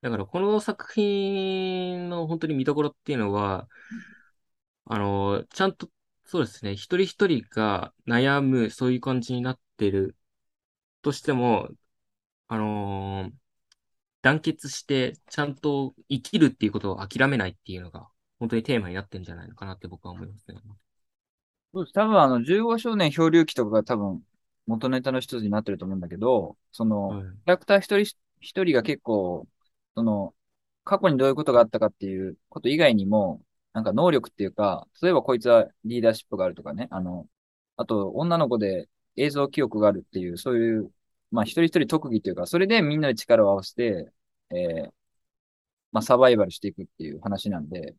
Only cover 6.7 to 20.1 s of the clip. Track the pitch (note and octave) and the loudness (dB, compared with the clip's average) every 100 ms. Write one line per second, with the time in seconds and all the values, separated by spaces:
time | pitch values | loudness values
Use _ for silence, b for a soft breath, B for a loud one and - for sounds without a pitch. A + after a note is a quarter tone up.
6.7 | G2 - F3+ F#3 - G3+ C#3+ - - G#2+ | -8 -4 0 0 0 0 0 -2 -2 0
7.7 | G2 F#2 _ - A#2+ C3+ C#3+ C#3 C3 A2 | 0 -6 _ -2 0 2 2 2 2 0
8.7 | - B2+ B2+ C3+ B2+ A#2 B2 B2 B2+ _ | -2 -2 0 -2 -4 -2 -4 -4 -8 _
9.7 | _ G#2 G2 F#2+ - _ _ _ _ _ | _ 0 0 -2 -6 _ _ _ _ _
10.7 | _ _ _ - C#3 - C3 B2 G#2+ - | _ _ _ -6 -4 -2 0 2 0 -2
11.7 | - _ _ _ _ _ _ _ A2 G#2+ | -16 _ _ _ _ _ _ _ -4 -2
12.7 | G#2 G2+ G2 G2 G2 F#2+ - _ _ _ | -4 -4 -6 -6 -6 -8 -12 _ _ _
13.7 | _ _ _ _ _ B2+ D#3 D#3+ D#3 C#3 | _ _ _ _ _ 0 0 -2 -6 -8
14.7 | - - C3+ B2+ - _ - D3 C3+ D3+ | -14 -4 -2 -2 -6 _ -6 -6 -4 -4
15.7 | C#3+ C3+ - _ C3 - G#3 D3 - G#2+ | -2 -4 -8 _ -6 -4 2 2 4 -4
16.7 | G#2 G2+ F2+ G2 A2+ C3+ C#3 F#2+ F#2+ - | -2 -6 -8 -8 0 0 2 -4 -8 -14
17.7 | F#2 F2+ D#2 C2+ _ _ _ A#2 A#2 A2 | -14 -14 -18 -20 _ _ _ -4 -4 0
18.7 | B2 F#2+ F2+ F#2+ F#2+ F2+ F2 F2 F#2 G2 | -2 -2 -8 -10 -14 -14 -16 -18 -16 -14
19.7 | F#2 F2+ F2+ F2+ | -14 -16 -16 -16